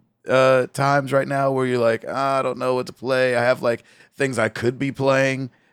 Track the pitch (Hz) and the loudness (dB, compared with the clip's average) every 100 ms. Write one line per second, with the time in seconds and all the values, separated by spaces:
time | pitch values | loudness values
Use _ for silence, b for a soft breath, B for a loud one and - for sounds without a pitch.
0 | _ _ - 127 131 131 127 - 139 143 | _ _ 0 2 4 4 0 -2 0 0
1 | 135 139 135 139 139 131 127 123 117 113 | 0 -2 0 -2 0 0 0 2 2 0
2 | - 117 135 135 131 123 127 127 127 - | -4 -4 -2 0 -2 -2 -2 -2 -4 -8
3 | 120 131 127 120 120 127 123 120 _ b | -4 0 0 2 2 2 0 -2 _ b
4 | b - 139 117 110 - 117 127 139 127 | b -4 -2 0 -2 -2 -4 -2 -4 -2
5 | 135 135 135 131 131 _ _ | 0 2 0 -2 -8 _ _